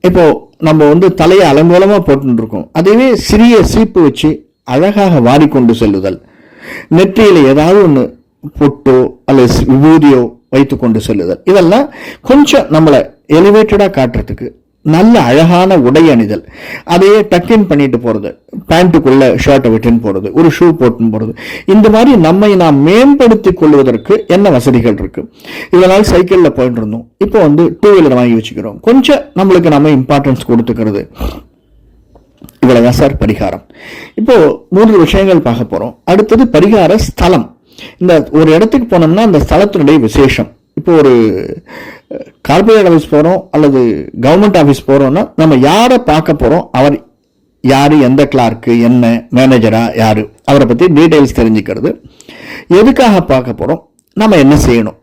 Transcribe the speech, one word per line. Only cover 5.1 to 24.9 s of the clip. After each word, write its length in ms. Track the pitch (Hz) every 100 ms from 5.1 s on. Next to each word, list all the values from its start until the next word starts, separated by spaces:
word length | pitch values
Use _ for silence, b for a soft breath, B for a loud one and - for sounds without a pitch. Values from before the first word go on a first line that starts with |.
| 160
வாரிக்கொண்டு 520 | 117 139 147 135 120
செல்லுதல், 500 | 113 113 98 95 90 _ B B B B B B
நெற்றியில 560 | 160 196 190 214 175 135
ஏதாவது 420 | 139 156 202 185
ஒண்ணு 260 | 139 123 - _ _ 143 -
பொட்டோ 540 | 143 - 135 127 123 -
அல்லது 280 | - 135 123
ஸ்-, 140 | - 120
விபூதியோ 720 | 135 151 160 147 131 120 - _
வைத்து 280 | 135 139 139
கொண்டு 220 | 120 110 107
செல்லுதல், 340 | 110 87 87
இதெல்லாம் 480 | - 196 170 208 285 B B B
கொஞ்சம் 440 | - 269 285 277 -
நம்மளை 440 | 156 160 135 - _ _
எலிவேட்டடா 600 | 156 196 208 214 202 202
காட்டுறதுக்கு 600 | 180 127 117 - 98 123 _ _ _
நல்ல 380 | 151 160 214 233
அழகான 580 | 123 135 165 175 185 185
உடை 320 | 120 143 165
அணிதல். 380 | 120 107 104 - B B B
அதையே 380 | - 175 196 214
டக் 280 | 214 175 175
இன் 160 | 226 196
பண்ணிட்டு 320 | 147 139 120
போறது, 380 | 120 110 98 - _ - -
பேண்ட்டுக்குள்ள 680 | 165 185 165 135 135 131 113
ஷர்ட்டை 260 | - 139 131
விட்டுன்னு 300 | 113 117 117
போறது, 300 | 110 95 101
ஒரு 180 | 139 165 143
ஷூ 40 |
போட்டுன்னு 500 | 175 156 123 117 113
போறது, 240 | 110 110 - B B B
இந்த 240 | 196 220
மாதிரி 260 | 214 254 247
நம்மை 400 | 156 180 208 190
நாம் 200 | 170 143
மேம்படுத்திக் 800 | 151 208 269 285 240 214 196 180
கொள்வதற்கு 680 | 156 147 131 117 - 208 -
என்ன 240 | 175 202
வசதிகள் 420 | 160 139 123 117